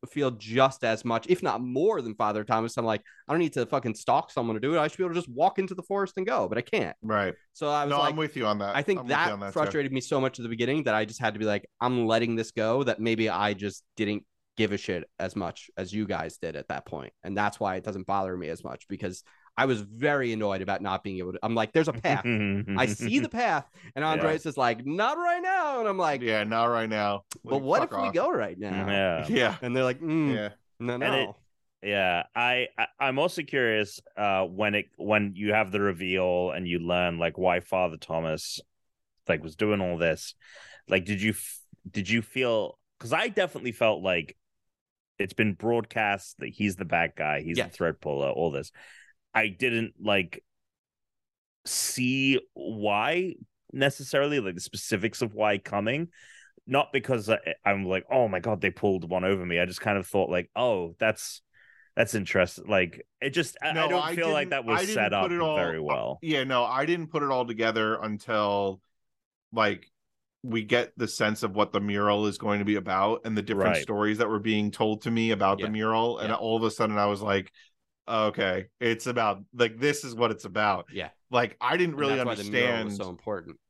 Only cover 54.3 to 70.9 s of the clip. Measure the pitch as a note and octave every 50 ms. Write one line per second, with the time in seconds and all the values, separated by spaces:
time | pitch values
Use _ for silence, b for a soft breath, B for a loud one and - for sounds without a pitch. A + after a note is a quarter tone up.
54.3 | D3 C#3 A2 F#2+ F2 F2 - - - G2+ - - A2+ G2 F#2 A2+ - - B2 A2+
55.3 | G#2 G#2 G#2+ G#2+ G2+ G2+ - - - G#2 G2+ A2 B2+ D3 E3+ E3+ B B B B
56.3 | B B B B B B _ - B2+ C#3 D3 - - C#3 - - C3 A#2 G2+ G#2
57.3 | A2+ - - - D#2+ - _ G2+ G2+ G2 G2 F2+ F#2 F#2+ - - B2+ C3 B2 G#2+
58.3 | F#2+ F2+ F2 A2+ A2 F2 F2+ G2 F2+ - - G#2 F#2+ F#2 E2+ E2 F#2 F#2 F2+ F#2+
59.3 | G2 F#2+ F2+ F2+ E2+ E2+ F2+ F2+ F#2 - - A2 G2+ G2 F#2 - - G2+ F#2 -
60.3 | F2 F2+ F2 - _ G#2+ B2 B2 A2 F#2 F2 E2 E2+ _ A2+ A2 G#2+ - - -
61.3 | - - _ _ b b b b b b b b b - A#2 G#2+ - A2 F#2+ -
62.3 | - G2 F2+ E2+ - - - - G#2 F#2+ F#2 E2+ - - - _ _ _ - C#3
63.3 | C3+ E3+ D#3+ - - - - D#3 - D#3+ D#3+ D#3 F3+ - D3+ D#3+ E3+ E3+ E3 E3
64.3 | D#3 D3 C#3+ - C#3+ C#3 A#2+ A2+ - - - G3+ A3 - G#2+ G#2 G2+ G2 F#3 F3+
65.3 | F3 F3 E3 D#3 D3+ - F2+ E2+ D#2+ D#2+ D2+ D2 C3 C3 - - - - - D#3+
66.3 | D#3 C#3 C3 C3+ C3 B2 A#2+ A2 B2 C3 C#3+ D#3 F3 F3 E3 D#3 E3 D#3 C#3+ C#3
67.3 | C3+ B2+ B2 A#2+ A#2 G#2+ A2+ A2+ G#2+ A2+ A2 G#2+ A2 - - A2 G#2+ G#2 - -
68.3 | A2+ G#2+ G#2+ G2+ G2+ G2+ G2+ G2 F#2+ F#2+ _ _ _ _ _ _ _ _ _ _
69.3 | _ _ _ _ - A#2 A2 G#2 G2+ - - _ _ _ _ _ _ _ _ _
70.3 | _ _ - B2+ A2+ A2+ G#2+ G#2 B2 A#2+ A#2+ -